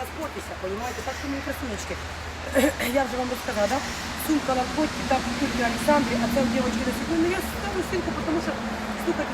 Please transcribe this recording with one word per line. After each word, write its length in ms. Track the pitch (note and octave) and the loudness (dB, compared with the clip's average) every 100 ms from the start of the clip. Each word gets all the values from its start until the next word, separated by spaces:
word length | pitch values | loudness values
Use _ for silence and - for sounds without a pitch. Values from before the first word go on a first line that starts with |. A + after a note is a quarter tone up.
на 60 | B3+ | -6
спорті 280 | - D4+ G#3 E3+ | -6 -6 -6 -8
ся, 60 | F#3 | -6
понімаєте? 380 | F#3 G3+ B3 A#3+ A#3+ | -4 -4 -4 -4 -6
Так 80 | C4 | -4
що, 60 | C#4+ | -4
мої 100 | C#4 C#4 | -4 -4
красунечки, 480 | C4+ C4 G3 - F3 - - - - - | -4 -4 -6 -6 -6 -6 -8 -8 -8 2
<clears throat> 480 | C#4 C4+ - A#3+ B3+ | 4 4 2 0 2
я 20 | C4 | 2
вже 100 | B3 | 0
вам 100 | B3+ B3 | -2 -2
розказала, 320 | - G#3 G3+ | -2 0 2
да? 60 | C4 - - - - - | 2 -2 -6 -6 -4 0
Сумка 260 | D4+ - B3+ | 2 2 2
на 40 | B3+ | 2
вході, 340 | C#4+ D#4 - G#3 | 0 0 0 2
так, 100 | B3 A#3+ A#3+ | 2 2 0
тут 120 | C4+ A#3+ | 0 2
на 60 | A#3+ | 0
Олександрі, 420 | A3+ - D4 A#3+ A#3+ | 2 4 6 4 2
а 20 | A#3 | 2
це 60 | C#4 B3 | 4 4
у 20 | |
дівочки 300 | B3 B3+ A3+ A#3+ | 4 2 0 0
на 60 | - | 0
сьогодні. 260 | - E4 | 0 2
Ну, 60 | E4+ F#4 | 4 2
я 40 | F4+ | -2
ставлю 340 | - G4+ F#4+ E4+ | -4 -2 -2 0
сумку, 200 | F4+ E4+ - - | -2 0 -2 0
тому 120 | D#4+ D#4+ | 0 0
що, 60 | C#4 - - - - | -2 -2 -4 -4 -2
слухайте, 300 | - D#4+ C#4 | 0 0 -2